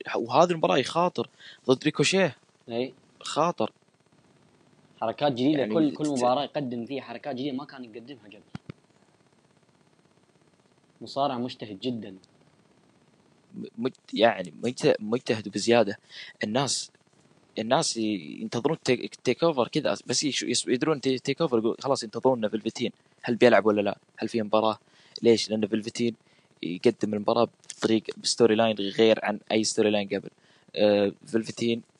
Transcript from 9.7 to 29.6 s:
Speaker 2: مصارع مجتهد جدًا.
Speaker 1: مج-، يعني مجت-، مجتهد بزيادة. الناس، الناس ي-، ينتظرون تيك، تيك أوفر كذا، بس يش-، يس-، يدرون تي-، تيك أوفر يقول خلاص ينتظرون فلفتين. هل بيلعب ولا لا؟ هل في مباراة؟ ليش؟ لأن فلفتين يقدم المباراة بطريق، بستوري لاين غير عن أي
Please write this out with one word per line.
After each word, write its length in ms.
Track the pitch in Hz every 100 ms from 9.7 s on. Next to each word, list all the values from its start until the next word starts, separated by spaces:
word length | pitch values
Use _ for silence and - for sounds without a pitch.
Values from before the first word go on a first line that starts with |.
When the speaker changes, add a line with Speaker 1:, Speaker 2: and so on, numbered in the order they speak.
| _ _ _ _ _ _ _ _ _ _ _ _ -
Speaker 2:
مصارع 360 | 113 139 139 120
مجتهد 420 | 123 - 113 95
جدًا. 360 | 127 117 104 95 _ _ _ _ _ _ _ _ _ _ _ _ _ - 117 -
Speaker 1:
مج-، 160 | 127 - -
يعني 400 | - 113 95 90 -
مجت-، 320 | 117 131 147 -
مجتهد 500 | 107 127 - 110 104
بزيادة. 480 | 104 104 117 98 104 _ - - -
الناس، 480 | 107 120 135 - - _ _ _ _ _ _ -
الناس 380 | 113 143 - 113
ي-، 400 | 110 98 73 50
ينتظرون 360 | 110 117 139 165
تيك، 320 | - 123 - -
تيك 280 | - 120
أوفر 240 | 165 139 110
كذا، 300 | 156 - 101 -
بس 180 | 123
يش-، 200 | 147 -
يس-، 240 | - 120 85
يدرون 340 | 123 156 147
تي-، 180 | 135 127
تيك 220 | - 135
أوفر 160 | 165 120
يقول 180 | 110 -
خلاص 240 | 135 127
ينتظرون 440 | 113 117 131 123 107
فلفتين. 440 | 110 110 - 110 - _ _
هل 120 | - 117
بيلعب 300 | 123 104 107
ولا 160 | 104
لا؟ 160 | 101 - _ -
هل 100 | 113
في 140 | 117
مباراة؟ 360 | 104 110 110 107 _ _ _ -
ليش؟ 280 | 117 110 -
لأن 180 | 110 104
فلفتين 480 | 110 110 - 117 110 _ _ _ -
يقدم 500 | 80 90 120 107 104
المباراة 340 | 104 104 117 113 _ - -
بطريق، 260 | 110 110 - -
بستوري 380 | - - 117 110
لاين 200 | 113 104
غير 400 | 98 107 113 107
عن 160 | 104 104 -
أي 120 | 110